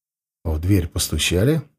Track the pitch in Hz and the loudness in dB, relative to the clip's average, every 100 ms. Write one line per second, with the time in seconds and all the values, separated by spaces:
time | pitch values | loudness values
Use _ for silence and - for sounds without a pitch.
0 | _ _ _ _ 82 78 90 101 82 - | _ _ _ _ -6 -4 0 0 0 -4
1 | - 78 - 85 120 160 - | -4 -2 0 2 2 0 -4